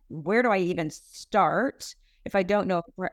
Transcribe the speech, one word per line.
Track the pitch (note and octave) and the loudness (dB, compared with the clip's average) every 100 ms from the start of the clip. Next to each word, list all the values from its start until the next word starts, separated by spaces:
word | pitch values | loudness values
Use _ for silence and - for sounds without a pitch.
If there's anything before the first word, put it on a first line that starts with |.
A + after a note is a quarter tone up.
| _ | _
"Where | D#3 D#3 A3 | -8 0 2
do | B3 | 2
I | G3 | 2
even | F3 E3+ D#3 | 0 -2 -4
start | - - - - G#3 D#3+ E3 C4 - - - _ _ - | -8 -18 -20 -2 2 2 2 -2 -4 -14 -18 _ _ -2
if | G3 | 0
I | |
don't | F#3 G#3 F#3 | 2 0 0
know | F3 - - F#3 | -2 -4 -8 -4